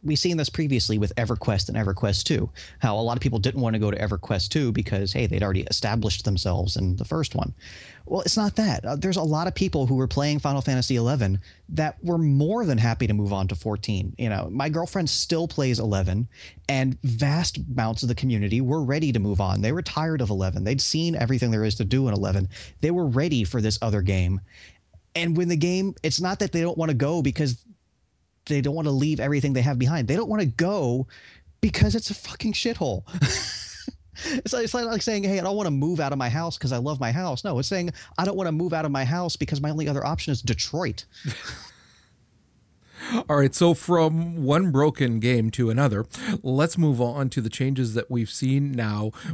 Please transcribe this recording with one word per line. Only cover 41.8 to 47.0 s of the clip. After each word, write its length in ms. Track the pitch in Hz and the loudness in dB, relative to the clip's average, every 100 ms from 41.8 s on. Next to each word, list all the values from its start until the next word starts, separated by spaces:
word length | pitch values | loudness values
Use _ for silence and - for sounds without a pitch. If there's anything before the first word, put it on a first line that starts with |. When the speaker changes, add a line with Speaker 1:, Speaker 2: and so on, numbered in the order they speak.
| - _ _ _ _ _ _ _ _ _ _ - - 233 - | -20 _ _ _ _ _ _ _ _ _ _ -14 -4 -2 2
Speaker 2:
All 80 | 143 | 4
right, 180 | 135 | 4
so 200 | - 175 | 6 4
from 720 | 165 - 175 160 165 170 165 | 4 2 4 4 2 -2 -2
one 260 | 135 156 190 | 2 4 4
broken 480 | 135 147 - 127 113 | 4 4 2 0 2
game 320 | 120 123 110 | 2 4 2
to 180 | 113 117 | 2 2
another, 360 | 117 139 104 113 - - 185 | 4 4 2 -4 -6 -4 -2
let's 360 | 131 131 160 - | 0 2 2 4
move 220 | 156 123 | 2 4